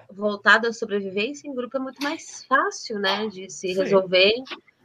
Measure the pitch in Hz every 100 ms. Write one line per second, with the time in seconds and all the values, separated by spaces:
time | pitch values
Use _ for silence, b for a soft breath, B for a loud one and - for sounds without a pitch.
0 | - 190 208 202 214 220 233 220 - 202
1 | 196 190 226 285 294 254 240 269 262 262
2 | 285 320 - - - 269 392 - - 208
3 | 190 202 214 185 190 - 185 185 190 196
4 | 185 180 196 240 262 - _ _